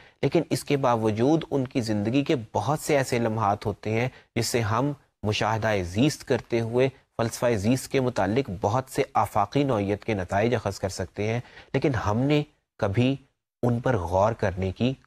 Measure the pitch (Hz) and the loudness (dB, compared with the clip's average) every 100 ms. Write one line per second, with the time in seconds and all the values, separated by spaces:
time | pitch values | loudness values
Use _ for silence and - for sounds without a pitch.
0 | - _ 143 170 - 131 - 143 135 117 | -10 _ 0 0 0 -4 -2 0 2 2
1 | 110 107 131 160 - 139 127 135 113 107 | 2 2 2 2 0 -2 -2 -2 -2 -2
2 | 104 139 139 147 110 104 98 151 - 143 | 0 0 0 -2 -2 -4 -2 -2 0 0
3 | 127 123 117 110 101 104 110 95 107 113 | 2 0 0 0 0 0 -2 -6 -2 -2
4 | 127 - _ 120 113 120 107 113 143 139 | -2 -6 _ -4 -2 0 0 0 0 -4
5 | _ _ 104 107 107 110 110 104 87 95 | _ _ -4 -2 0 0 0 0 -2 0
6 | 196 - - 120 - 117 113 120 131 - | 0 0 -2 -2 0 -2 0 0 0 -2
7 | _ - 113 - 120 113 104 131 - 139 | _ -4 -4 0 0 2 2 0 0 -2
8 | 127 117 95 117 139 90 104 123 - - | 0 0 0 0 -2 -2 -2 0 -2 -4
9 | 131 110 107 107 101 143 139 110 98 101 | -2 -2 0 0 0 0 0 0 0 -2
10 | - 104 90 98 117 117 101 95 98 - | -2 -4 -2 0 2 0 -2 -4 -6 -6
11 | 90 - 107 117 - - - 135 156 117 | -8 -6 -4 -4 -8 -16 -6 -2 0 0
12 | 95 107 139 147 147 _ _ - 101 98 | -2 0 2 2 0 _ _ -4 -2 2
13 | 123 135 - _ _ _ 120 120 131 113 | 2 0 -8 _ _ _ 0 0 0 -2
14 | 87 92 107 117 101 90 95 - 117 135 | 0 2 2 2 -2 0 -4 0 -2 -2